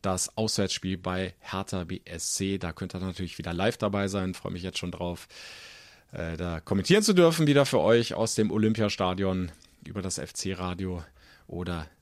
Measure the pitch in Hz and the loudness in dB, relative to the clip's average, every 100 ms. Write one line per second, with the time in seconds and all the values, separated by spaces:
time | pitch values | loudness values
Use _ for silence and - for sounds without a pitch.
0 | 98 92 - - 110 - 95 - 92 92 | 0 0 -2 -2 0 2 0 0 -4 -2
1 | 92 90 92 - - 95 98 95 87 92 | -2 -2 -4 -8 -8 -6 -4 -6 -4 -8
2 | - 82 - - 98 98 87 - 95 92 | -10 -8 -4 -2 0 0 -4 -6 -8 -6
3 | 92 85 90 - 82 85 104 - 104 101 | -6 -6 -8 -6 -6 0 0 2 0 0
4 | 98 98 92 90 92 90 92 - 90 - | 0 0 -2 -4 -8 -6 -6 -6 -6 -4
5 | 87 87 - - - - - - - - | -6 -6 -12 -18 -18 -18 -20 -20 -20 -20
6 | _ - 85 82 87 82 - 98 - 196 | _ -8 -6 -4 -4 -6 0 0 4 4
7 | 214 180 170 160 151 143 135 117 85 117 | 6 6 6 6 6 6 6 4 6 6
8 | 117 - 113 - 110 110 107 110 104 - | 4 0 0 2 2 4 2 4 0 0
9 | 92 92 95 95 90 - - _ 73 101 | 0 0 0 0 -4 -8 -20 _ -10 -6
10 | 92 - 76 - 95 90 92 90 95 87 | -6 -6 -8 -6 -6 -4 -4 -4 -4 -6
11 | 82 _ - - - 87 90 85 76 _ | -10 _ -20 -20 -12 -8 -6 -6 -8 _